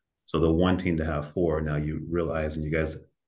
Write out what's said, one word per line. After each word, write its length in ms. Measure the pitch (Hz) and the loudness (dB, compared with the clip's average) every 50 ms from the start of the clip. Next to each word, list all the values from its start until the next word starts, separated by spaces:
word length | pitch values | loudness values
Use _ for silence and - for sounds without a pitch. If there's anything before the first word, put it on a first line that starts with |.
| _ _ _ _ _ | _ _ _ _ _
So 160 | - - 80 | -4 0 2
the 140 | 80 82 82 | 4 4 4
wanting 420 | 80 92 92 92 87 - 90 82 | 4 4 4 4 2 2 0 0
to 100 | 78 80 | 0 0
have 280 | 80 78 73 73 - - | -2 -2 -4 -4 -4 -2
four, 260 | 98 87 80 78 78 | 0 0 0 0 0
now 160 | 78 76 76 | 0 -2 -2
you 300 | 73 76 78 78 78 73 76 | -2 -2 -2 -4 -6 -6 -4
realize, 460 | 82 87 82 71 71 80 78 78 78 | -2 -2 -2 0 -2 -2 -2 -2 -4
and 80 | 78 80 | -4 -4
you 80 | 76 | -2
guys 240 | 80 80 80 76 - - - _ _ _ _ | 0 0 0 -2 -4 -10 -14 _ _ _ _